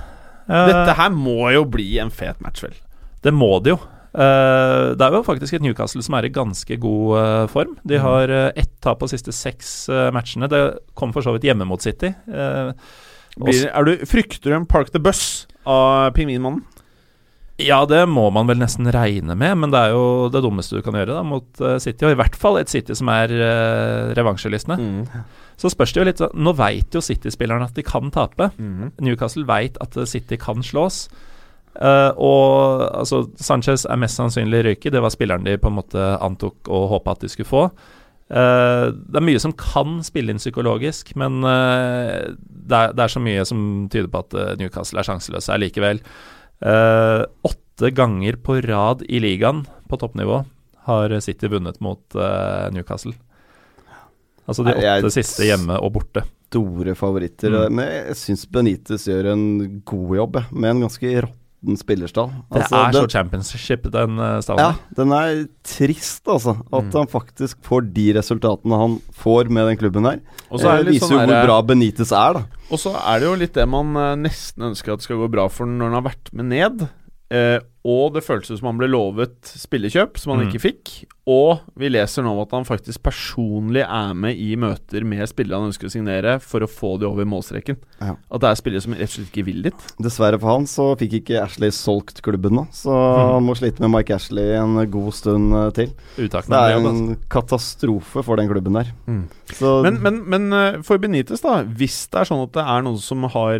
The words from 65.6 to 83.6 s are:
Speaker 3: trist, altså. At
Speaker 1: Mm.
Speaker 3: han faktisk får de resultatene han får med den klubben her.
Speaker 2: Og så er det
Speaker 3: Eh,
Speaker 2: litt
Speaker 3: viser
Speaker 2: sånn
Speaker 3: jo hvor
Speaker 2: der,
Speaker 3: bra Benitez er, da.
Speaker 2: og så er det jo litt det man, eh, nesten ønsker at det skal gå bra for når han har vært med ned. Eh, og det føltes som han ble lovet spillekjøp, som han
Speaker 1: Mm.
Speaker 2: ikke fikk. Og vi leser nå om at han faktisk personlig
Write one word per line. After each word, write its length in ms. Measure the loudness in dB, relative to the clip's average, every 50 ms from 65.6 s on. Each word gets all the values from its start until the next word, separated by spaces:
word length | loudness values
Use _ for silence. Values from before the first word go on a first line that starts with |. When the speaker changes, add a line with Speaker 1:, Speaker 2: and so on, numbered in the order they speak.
| _
Speaker 3:
trist, 600 | -16 -2 0 2 2 2 -2 -6 -10 -12 -8 _
altså. 320 | 0 0 0 2 0 -2 -2 -4 -4 -4
At 120 | -2 -2
Speaker 1:
Mm. 80 | 0 0
Speaker 3:
han 140 | -2 -2
faktisk 500 | 0 -4 -6 -6 -6 _ -8 -8 -8 -8 -12
får 320 | -4 0 0 0 0 0 -2
de 200 | 2 2 4 2
resultatene 600 | 2 0 0 -2 0 0 0 0 0 0 0 2 2
han 200 | 2 2 0 -2 -8 -16 -20
får 360 | -4 2 4 4 4 4 4
med 160 | 2 2 2
den 100 | 2 0
klubben 260 | 0 0 0 0 2 0 0
her. 100 | 0 -2 -10 -16 -20 -20 -16 _
Speaker 2:
Og 100 | -4 2
så 60 | 4 4 4
er 40 | 4 4
det 40 |
Speaker 3:
Eh, 40 | 4 4
Speaker 2:
litt 80 | 4 4
Speaker 3:
viser 40 | 4
Speaker 2:
sånn 100 | 4 4
Speaker 3:
jo 60 | 6
hvor 0 |
Speaker 2:
der, 180 | 6 6 6 6
Speaker 3:
bra 160 | 6 6 4
Benitez 500 | 4 4 4 4 4 4 2 -2 -2 2
er, 220 | 4 4 4 4 4
da. 120 | 0 -4 -8 -12 -16 -8 -6
Speaker 2:
og 80 | -6 -4
så 160 | -4 -4 -4
er 240 | -2 0 0 2 2
det 80 | 2
jo 80 | 0 0
litt 180 | 0 -2 -2 2
det 140 | 2 2 2
man, 260 | 2 0 0 0 -2
eh, 200 | 0 0 0 -2
nesten 480 | -2 -2 -4 -4 -6 -10 -14 -10 -8 -6
ønsker 300 | -6 -6 -6 -6 -6 -6
at 60 | -6
det 40 | -6
skal 140 | -6 -4
gå 120 | -2 -2 0
bra 180 | 0 0 0
for 200 | 0 -2 -4 -6
når 240 | -4 -4 -2 -2 -2
han 100 | -2 -2
har 80 | -2 -4
vært 220 | -8 -8 -16 -14 -10
med 120 | -8 -4
ned. 420 | -2 0 2 2 0 0 -2 -6 -6 -8 -14 -20 -20 -20 -20 _ -4
Eh, 280 | 0 2 2 2 2 0 -2 -8 _ _ -2
og 280 | 0 0 2 2 0 -2
det 80 | -4 -4
føltes 320 | -2 -4 -4 -4 -8 -10
som 80 | -8 -6
han 120 | -6 -2 -2
ble 80 | 0 0
lovet 500 | 2 2 0 0 -2 -4 -4 -4 -6 _ _
spillekjøp, 720 | -20 -20 -20 -10 -6 -4 -4 -2 0 0 0 0 0 -2
som 160 | -10 -6 -2 0
han 120 | 0 0
Speaker 1:
Mm. 20 | 0
Speaker 2:
ikke 100 | -2 -2
fikk. 440 | -2 -4 -4 -4 _ -20 -20 -20 -20 _ -20 _ _
Og 320 | 2 4 6 6 4 4 2 -2 -14 _
vi 100 | -6 -4 0
leser 340 | 0 0 0 0 -2 -4 -2
nå 80 | -2 -2
om 60 | -2
at 100 | -4 -4
han 140 | -6 -6 -4
faktisk 380 | -4 -6 -6 -6 -10 -14 -4 -4
personlig 800 | -4 -4 -4 -10 -8 -4 -4 -4 -2 -2 -4